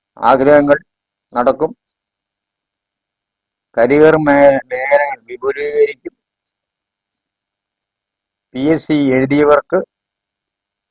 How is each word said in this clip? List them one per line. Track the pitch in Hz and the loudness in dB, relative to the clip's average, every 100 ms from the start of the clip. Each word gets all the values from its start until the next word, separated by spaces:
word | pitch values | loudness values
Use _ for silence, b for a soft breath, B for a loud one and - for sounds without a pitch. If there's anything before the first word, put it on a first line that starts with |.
| _ - | _ -4
ആഗ്രഹങ്ങൾ | 113 131 139 147 143 143 - _ _ _ _ | 0 0 2 2 2 -2 -4 _ _ _ _
നടക്കും. | 123 127 123 156 - _ _ _ _ _ _ _ _ _ _ _ _ _ _ _ _ _ _ _ 117 | -4 -4 -2 -6 -10 _ _ _ _ _ _ _ _ _ _ _ _ _ _ _ _ _ _ _ -2
കരിയർ | 123 147 156 156 | 0 4 4 2
മേ-, | 147 143 143 135 - | 0 2 2 2 -4
മേഖലകൾ | 127 135 143 143 127 113 | -10 -2 -2 -2 -8 -16
വിപുലീകരിക്കും. | 123 131 139 147 147 143 139 - - _ _ _ _ _ _ _ _ _ _ _ _ _ _ _ _ _ _ _ _ _ _ _ | -10 -8 -6 -6 -2 -2 -4 -20 -20 _ _ _ _ _ _ _ _ _ _ _ _ _ _ _ _ _ _ _ _ _ _ _
പി | 127 | -6
എസ് | 143 156 - | -2 -2 -2
സി | |
എഴുതിയവർക്ക് | 151 139 131 135 143 147 147 - 185 - _ _ _ _ _ _ _ _ _ _ | -2 0 0 0 0 2 2 0 -6 -6 _ _ _ _ _ _ _ _ _ _